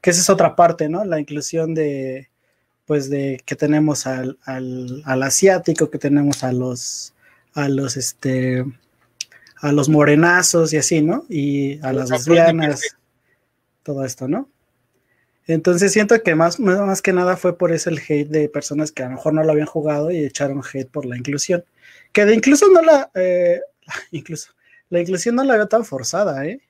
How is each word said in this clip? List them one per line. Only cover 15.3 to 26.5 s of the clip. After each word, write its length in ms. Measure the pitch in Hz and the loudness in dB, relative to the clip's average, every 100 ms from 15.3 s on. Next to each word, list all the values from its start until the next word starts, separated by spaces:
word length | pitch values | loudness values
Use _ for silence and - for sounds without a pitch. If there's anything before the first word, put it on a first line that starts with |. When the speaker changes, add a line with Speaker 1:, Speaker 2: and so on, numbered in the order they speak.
| _ - | _ -4
Speaker 1:
Entonces 460 | 165 180 175 196 | 0 2 2 2
siento 320 | 214 214 226 | 2 4 4
que 120 | 202 156 | 4 2
más, 220 | 165 170 | 0 0
más 440 | 208 185 202 190 | 0 0 -2 -2
que 100 | - | 0
nada 240 | 180 180 180 | 0 0 0
fue 220 | 180 175 | -2 -2
por 160 | 175 | -2
eso 160 | 165 175 | -2 -2
el 100 | 156 | -6
hate 300 | - 147 147 | -2 -2 0
de 180 | 156 147 | -2 -2
personas 460 | 147 - 147 151 | -4 -6 -6 -6
que 100 | - | -6
a 40 | 127 | -10
lo 60 | 131 | -6
mejor 180 | 156 | -2
no 100 | 156 | 0
lo 80 | 160 | 2
habían 160 | 151 151 | 0 -2
jugado 420 | 165 151 147 156 | -4 -2 -2 -2
y 140 | 180 | -2
echaron 380 | 143 - 143 139 - | -4 -4 -6 -6 -8
hate 160 | 135 127 | -10 -10
por 160 | 151 131 | -10 -10
la 120 | 123 | -10
inclusión. 480 | 123 143 - 175 - _ - - _ | -8 -6 -4 -4 -6 _ -20 -20 _
Que 100 | 214 | 0
de 100 | 208 | 4
incluso 360 | 226 269 285 403 | 4 4 4 8
no 120 | 359 | 8
la, 300 | 330 294 - | 8 4 2
eh, 460 | 185 185 180 175 175 571 _ _ | -2 0 2 2 0 -4 _ _
<laughs> 260 | - - | -16 -12
incluso, 420 | 156 - 156 - _ _ _ _ | -14 -12 -14 -14 _ _ _ _
la 120 | 175 | -2
inclusión 340 | 170 185 233 240 | -2 -2 0 0
no 80 | |
la 140 | 269 226 | 2 2
veo 100 | 208 | 2
tan 160 | 220 | 0
forzada, 640 | 220 135 120 170 202 135 | -2 -8 -6 -2 -2 -2
¿eh? 160 | 147 | -8